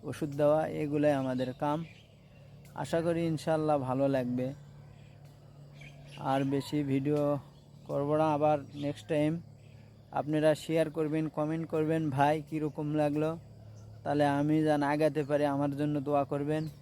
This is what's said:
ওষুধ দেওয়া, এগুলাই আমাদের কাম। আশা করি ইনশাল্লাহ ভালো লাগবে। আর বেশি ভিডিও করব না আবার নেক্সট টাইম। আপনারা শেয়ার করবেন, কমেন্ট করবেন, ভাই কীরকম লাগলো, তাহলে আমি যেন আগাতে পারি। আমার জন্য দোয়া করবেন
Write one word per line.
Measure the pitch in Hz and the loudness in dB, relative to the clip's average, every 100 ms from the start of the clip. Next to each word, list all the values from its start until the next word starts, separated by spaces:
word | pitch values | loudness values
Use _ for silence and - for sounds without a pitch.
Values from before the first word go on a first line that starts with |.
| 147 | -10
ওষুধ | 127 156 139 | -6 -6 2
দেওয়া, | 147 151 160 156 | 4 4 0 -4
এগুলাই | 151 147 151 143 | -2 2 2 2
আমাদের | 131 127 127 127 | 0 -2 -4 -4
কাম। | 151 151 165 - - - - - - - - - | -2 -2 -6 -14 -20 -20 -20 -20 -20 -20 -18 -10
আশা | 143 170 165 | -2 0 0
করি | 165 165 | 0 0
ইনশাল্লাহ | 156 - 160 156 147 127 | -2 0 0 2 2 2
ভালো | 131 139 135 | 0 2 2
লাগবে। | 123 123 127 143 - - - - - - - - - - - - - - - - - | 0 -2 -4 -6 -16 -20 -20 -20 -20 -20 -20 -20 -20 -20 -20 -20 -20 -20 -20 -8 0
আর | 135 139 | 2 2
বেশি | 139 - 151 143 | 0 -2 -2 0
ভিডিও | 135 139 147 143 143 - - - - - | 0 2 2 2 0 -4 -20 -20 -20 -6
করব | 147 143 151 | -4 0 2
না | 156 147 | 4 4
আবার | 151 151 135 143 | 4 2 -2 -6
নেক্সট | 143 143 - | -6 -6 -4
টাইম। | 151 151 165 - - - - - - - 135 | 0 2 0 -6 -20 -20 -20 -20 -20 -8 -6
আপনারা | 135 151 156 151 | -2 2 4 2
শেয়ার | - 160 156 151 | 0 0 0 0
করবেন, | 156 156 156 147 | -2 0 -2 -2
কমেন্ট | 151 160 160 | -4 -4 -2
করবেন, | 160 156 160 156 135 | 0 2 2 0 2
ভাই | 143 156 147 | 4 2 -2
কীরকম | 156 151 - 151 151 | -4 -4 -4 -4 0
লাগলো, | 147 147 156 165 - - - - - - | 0 2 -2 -4 -12 -20 -20 -20 -20 -12
তাহলে | - 147 147 139 | -2 2 2 2
আমি | 147 156 156 | 2 2 4
যেন | 147 143 | 2 2
আগাতে | 151 156 143 139 | 2 2 2 0
পারি। | 147 147 139 | 2 2 2
আমার | 143 139 | -2 0
জন্য | 147 147 135 | -2 -2 0
দোয়া | 147 139 | 0 0
করবেন | 143 143 156 156 147 | -2 -2 -2 -4 -10